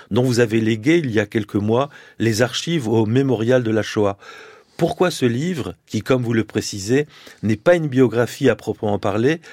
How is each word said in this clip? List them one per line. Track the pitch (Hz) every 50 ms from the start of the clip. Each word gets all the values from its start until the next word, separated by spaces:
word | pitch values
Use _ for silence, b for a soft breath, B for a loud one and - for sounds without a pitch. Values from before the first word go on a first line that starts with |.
| B B
dont | 95 120 127
vous | 131 120 117
avez | 120 101 110 117
légué | 110 117 113 107 107 147 165 175
il | 151 123
y | 104 110
a | 104
quelques | - - 113 101 - -
mois | 101 101 107 113 127 143 156 B B B B B
les | B 107 117 107 104
archives | 123 123 - - - 165 170 156 113
au | 107 110 113 110
Mémorial | 104 117 135 139 135 120 104 113 117 127 127 120
de | 110
la | 110 107 101
Shoah. | - - 107 104 98 95 B B B B B B B B B B B -
Pourquoi | - 170 - - - 185 175
ce | - - 131
livre, | 120 117 127 160 180 185 131 107 92 - _ _
qui, | - - 107
comme | - - 131 127 120
vous | 117 113
le | 110 104
précisez, | - - 107 - - - 101 95 107 123 143 147 B B B B B B B -
n'est | 107 107
pas | - - 175 180
une | 170 156
biographie | 143 123 131 131 110 110 120 117 - - - 135 120
à | 107
proprement | - - 113 104 - 113 104 101
parler, | 98 - 104 95 110 117 143 165 165 B B